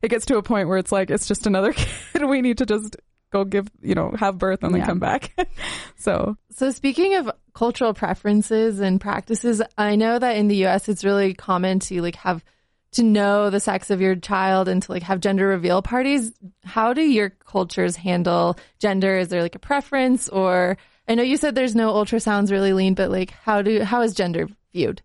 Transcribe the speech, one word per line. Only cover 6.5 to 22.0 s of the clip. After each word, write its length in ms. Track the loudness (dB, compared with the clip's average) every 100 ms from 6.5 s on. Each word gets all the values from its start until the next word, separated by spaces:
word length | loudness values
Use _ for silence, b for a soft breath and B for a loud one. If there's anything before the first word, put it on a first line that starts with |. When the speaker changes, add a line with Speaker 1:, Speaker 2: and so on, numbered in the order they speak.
Speaker 3:
So 200 | -4 -2
speaking 440 | 0 -2 0 2 2
of 140 | -2 -8 _
cultural 400 | -4 -4 0 -2
preferences 840 | -2 -4 -2 2 2 2 2 2 0
and 200 | 0 0
practices, 600 | -2 -6 -4 -2 0 0 -2 -2
I 180 | 0 2
know 220 | 2 2
that 180 | 0 2
in 120 | 2
the 80 | 4
U 100 | 2
S 220 | 2 0
it's 140 | -2
really 280 | 0 2 0
common 440 | -2 -2 0 2 0
to, 200 | -2 -4
like, 140 | -6 -6
have, 280 | -6 -6 -8 _ _ _ _
to 100 | 0
know 480 | 4 4 4 2 2
the 80 | 0
sex 320 | -2 -4 -2
of 100 | 0
your 140 | 2
child 540 | 0 -2 -2 2 2 2
and 120 | 0
to, 100 | -2
like, 100 | -8
have 160 | -4 -2
gender 280 | 0 2 2
reveal 340 | 2 2 0
parties. 500 | 0 -2 0 0 -2 -8 -20 _
How 280 | -8 -2 0
do 80 | 2
your 280 | 2 2 0
cultures 680 | -6 -6 -4 -2 0 -2 -2
handle 600 | -2 0 2 2 2 0 B B
gender? 380 | -2 0 2 0
Is 120 | 0
there, 140 | -2
like, 120 | -2 -6
a 20 |
preference? 680 | -4 -4 -2 0 2 0 0
Or 480 | 0 2 2 0 -2 b b -2
I 60 | 0
know 60 |
you 120 | 2 2
said 160 | 0 0
there's 180 | 0
no 180 | 2 2
ultrasounds 560 | 0